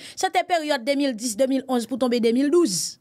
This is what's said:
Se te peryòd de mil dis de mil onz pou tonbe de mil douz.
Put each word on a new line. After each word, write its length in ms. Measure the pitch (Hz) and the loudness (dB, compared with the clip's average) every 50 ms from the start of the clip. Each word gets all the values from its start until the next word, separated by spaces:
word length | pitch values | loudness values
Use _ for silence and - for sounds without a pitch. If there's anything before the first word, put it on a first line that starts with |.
| - - - | -8 -16 -8
Se 140 | - - 381 | -4 -2 0
te 120 | 381 370 349 | 0 0 0
peryòd 380 | 349 359 330 302 302 294 277 226 | 0 0 -2 0 0 -2 -2 0
de 100 | 277 285 277 | 0 0 0
mil 160 | 285 269 247 | 0 -2 -2
dis 180 | 202 226 254 208 202 | -4 -6 -6 -2 0
de 80 | 262 254 | 0 2
mil 160 | 269 262 254 | 0 -2 -2
onz 200 | - 254 240 226 - | 0 -2 -2 -2 -4
pou 100 | 262 226 | -4 -2
tonbe 220 | 269 247 240 240 214 | 0 0 0 2 2
de 80 | 233 226 | 2 2
mil 160 | 254 277 294 302 | 2 2 4 4
douz. 460 | 349 339 214 180 160 - - - _ | 4 4 2 0 -2 -6 -6 -10 _